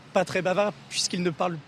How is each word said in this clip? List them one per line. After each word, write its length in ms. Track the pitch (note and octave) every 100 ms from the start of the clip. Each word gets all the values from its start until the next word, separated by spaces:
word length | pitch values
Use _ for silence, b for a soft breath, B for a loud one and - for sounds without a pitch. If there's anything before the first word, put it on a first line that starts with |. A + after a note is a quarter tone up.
| -
pas 100 | G3+
très 200 | F3+ F#3+
bavards 300 | F3+ F#3 G#3 - -
puisqu'ils 340 | - - F3
ne 80 | F3+
parlent 260 | D#3+ F#3 E3